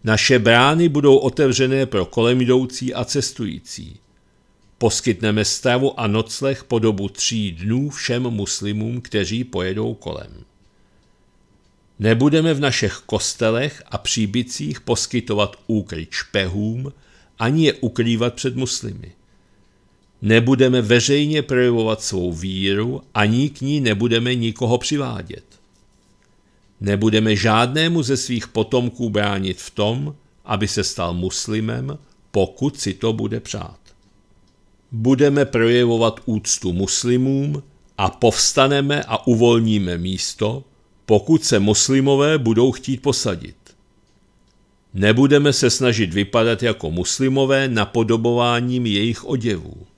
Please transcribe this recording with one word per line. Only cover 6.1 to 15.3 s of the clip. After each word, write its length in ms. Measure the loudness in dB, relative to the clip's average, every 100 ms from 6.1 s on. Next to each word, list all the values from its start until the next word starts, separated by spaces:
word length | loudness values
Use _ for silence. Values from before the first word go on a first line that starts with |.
| -2 -2 -4 -4 -4
po 160 | -2 0
dobu 300 | 0 0 -6
tří 420 | -4 -4 -4 -6
dnů 380 | -6 -4 -2 -4
všem 340 | -6 -4 -4
muslimům, 760 | -2 -4 -6 -6 -4 -4 -6 -8
kteří 420 | -4 -4 -2 -4
pojedou 500 | -6 -4 -4 -4 -6
kolem. 500 | -6 -10 -12 -14 -20 -20 _ _ _ _ _ _ _ _ _ _ _ _ _ _ -2
Nebudeme 540 | 0 4 4 4 2
v 60 | 0
našich 340 | 0 0 -2
kostelech 920 | -6 -6 -4 -4 -2 0 0 -4 -8 -12
a 120 | -8
příbytcích 840 | -4 -2 -2 -2 -4 -8 -8 -8
poskytovat 760 | -4 -4 -2 -4 -2